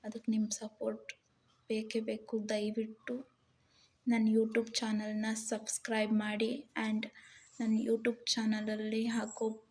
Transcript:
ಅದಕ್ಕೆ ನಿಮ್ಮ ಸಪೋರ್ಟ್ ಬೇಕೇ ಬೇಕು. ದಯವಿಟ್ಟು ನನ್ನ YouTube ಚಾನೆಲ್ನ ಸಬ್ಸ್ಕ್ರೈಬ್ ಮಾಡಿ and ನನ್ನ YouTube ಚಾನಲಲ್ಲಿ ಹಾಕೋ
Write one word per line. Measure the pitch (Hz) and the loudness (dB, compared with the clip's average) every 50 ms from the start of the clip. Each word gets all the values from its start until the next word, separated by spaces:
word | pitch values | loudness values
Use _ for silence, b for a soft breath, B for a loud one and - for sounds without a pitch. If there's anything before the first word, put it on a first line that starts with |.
| - | -10
ಅದಕ್ಕೆ | 220 220 226 - - | -10 -10 -6 -2 2
ನಿಮ್ಮ | 220 220 214 214 | 2 2 2 2
ಸಪೋರ್ಟ್ | - - 220 214 - _ 240 220 214 226 - - - _ _ _ _ _ _ _ _ _ _ _ | 0 -6 -6 -10 -8 _ -2 -2 -2 -4 -8 -14 -14 _ _ _ _ _ _ _ _ _ _ _
ಬೇಕೇ | 226 220 220 220 - 226 | -2 -2 -2 -2 -2 -2
ಬೇಕು. | 220 220 214 214 - - - 220 208 214 | 0 0 -4 -4 -4 -4 -4 -4 -2 0
ದಯವಿಟ್ಟು | 220 214 208 214 214 233 220 220 220 - _ - 247 254 277 _ _ _ _ _ _ _ b b b b b b b _ _ | -2 0 0 0 0 -2 -4 -4 -6 -12 _ -8 -8 -8 -8 _ _ _ _ _ _ _ b b b b b b b _ _
ನನ್ನ | 247 233 226 220 | 2 4 4 6
YouTube | 220 220 220 220 220 - 233 233 - | 6 6 6 4 4 2 0 -2 0
ಚಾನೆಲ್ನ | - - 226 220 214 208 214 214 214 214 214 220 220 | -4 -4 -2 0 -2 -2 -2 -2 -4 -2 -2 -2 -2
ಸಬ್ಸ್ಕ್ರೈಬ್ | 220 220 - 226 214 220 - - - - - 220 220 214 214 220 | -4 -4 -4 -4 -4 -4 -6 -6 -6 -2 0 2 2 2 4 4
ಮಾಡಿ | 214 214 214 214 214 226 220 247 285 - _ _ 226 220 220 | 2 2 2 0 0 0 0 0 -4 -8 _ _ -4 -2 0
and | 214 214 226 220 B B B B B B B B B - | 0 -2 -2 -6 B B B B B B B B B -4
ನನ್ನ | 233 226 220 220 | 0 2 2 2
YouTube | - 226 226 226 226 240 233 - - - | 4 2 0 2 2 0 -2 -2 -2 -2
ಚಾನಲಲ್ಲಿ | - 233 220 220 214 214 214 214 214 214 214 220 220 220 226 | 0 2 2 2 0 0 0 -2 -2 -2 -2 -2 0 0 0
ಹಾಕೋ | 233 226 233 220 226 - - 226 220 220 220 - _ | 0 0 -2 -2 -4 -4 -2 -2 -2 -2 -4 -12 _